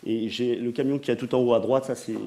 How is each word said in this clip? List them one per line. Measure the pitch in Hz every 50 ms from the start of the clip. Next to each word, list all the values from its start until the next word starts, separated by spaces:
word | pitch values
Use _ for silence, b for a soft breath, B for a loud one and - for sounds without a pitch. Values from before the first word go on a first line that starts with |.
| -
Et | - 113 113 113 104
j'ai | - - 123 120 120
le | - 120 120
camion | 117 147 131 135 139 139
qui | 143 131
est | 120
tout | 120 123 117 131
en | 127
haut | 123 120 117
à | 110
droite, | 92 107 131 135 131
ça, | - 123
c'est, | - - 113 110 107 104